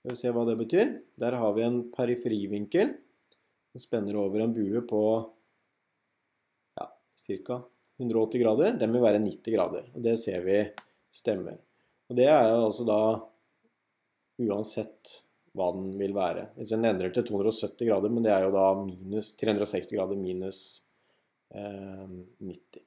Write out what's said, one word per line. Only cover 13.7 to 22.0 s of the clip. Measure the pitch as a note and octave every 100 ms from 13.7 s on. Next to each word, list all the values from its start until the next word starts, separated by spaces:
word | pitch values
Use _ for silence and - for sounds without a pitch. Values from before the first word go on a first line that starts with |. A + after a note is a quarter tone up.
| _ _ _ _ _ _ -
uansett | A#2 G2+ G#2+ - A2 - - - _ _ _ -
hva | F2+ F#2+
den | F#2+ F#2+
vil | G2 G2+
være. | F2+ E2+ G2+ -
Hvis | A2
den | A2 A2+
endrer | F#2+ F#2
til | G#2+ -
to | G#2
hundre | G2+
og | G#2+
sytti | G2+ - A#2
grader, | G2+ G#2
men | A#2
det | A2+
er | G2 F#2+
jo |
da | G2 F#2+ G2
minus, | G2 F2+ F#2+ G#2 G#2+ -
tre | A2
hundre | G#2 G2+
og |
seksti | G2 F2 G#2
grader | F#2+ G2+
minus, | F#2 F#2 F#2+ - - - _ _ _ _ _ _ _
eh, | G#2+ G#2 G2 G2 F#2+